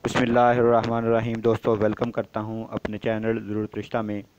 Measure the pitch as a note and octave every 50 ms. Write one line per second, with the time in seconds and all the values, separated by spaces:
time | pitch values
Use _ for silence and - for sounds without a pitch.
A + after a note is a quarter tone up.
0 | - A#2+ - B2+ B2+ A#2+ A#2 B2 A#2+ A#2+ A#2+ B2 A#2 A#2+ A#2 A2+ A2 A2+ A#2 A#2
1 | A#2 A2+ A#2 A2+ A2 A#2+ A2+ A2+ A2 A#2+ A2 G#2+ - A#2+ A2+ G#2 G#2+ G#2+ G#2+ -
2 | C3 A#2+ - A#2 G#2+ - - A2 G#2+ A2 A2 A2+ A2+ - A2 G2+ _ - G#2 G2+
3 | - A#2 A2+ A2 A2 A2+ A2+ A2+ G#2+ G2 G#2 G#2+ G#2+ G#2 - G#2+ G2+ - - A#2+
4 | A2 G#2 G#2 G2+ G2+ _ _